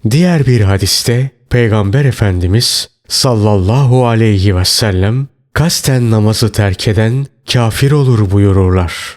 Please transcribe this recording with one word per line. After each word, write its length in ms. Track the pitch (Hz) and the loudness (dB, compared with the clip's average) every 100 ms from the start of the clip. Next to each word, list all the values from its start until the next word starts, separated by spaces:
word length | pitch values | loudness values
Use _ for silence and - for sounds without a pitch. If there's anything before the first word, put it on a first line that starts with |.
| 110 | 0
Diğer 360 | 135 180 170 127 | 2 2 2 2
bir 140 | 123 | 2
hadiste 680 | 98 98 101 110 117 120 135 _ _ | 2 0 0 -2 0 -2 -4 _ _
Peygamber 540 | 123 117 107 98 127 | 0 0 0 0 0
Efendimiz 840 | 143 113 104 90 90 104 - - - _ _ | 0 0 -2 0 0 0 0 -4 -8 _ _
sallallahu 960 | - 139 113 104 104 92 123 135 127 123 | -4 0 0 2 2 2 2 2 2 2
aleyhi 500 | 113 113 101 98 92 | 2 2 2 0 0
ve 80 | |
sellem, 640 | 90 - 110 92 98 123 139 _ _ | -2 -2 -2 0 0 -2 -6 _ _
"Kasten 580 | - 156 - - 127 120 | -2 -2 -2 -2 0 0
namazı 420 | 110 107 110 110 | 2 0 0 -2
terk 360 | - 101 92 - | 0 -2 -2 -2
eden 380 | 107 110 127 139 _ - | 0 0 -2 -6 _ -6
kafir 380 | 127 113 - 139 | -2 -2 0 0
olur." 400 | 147 131 117 101 | 2 2 2 2
buyururlar. 640 | 101 101 95 92 92 87 - - | 2 2 2 2 0 -2 -6 -14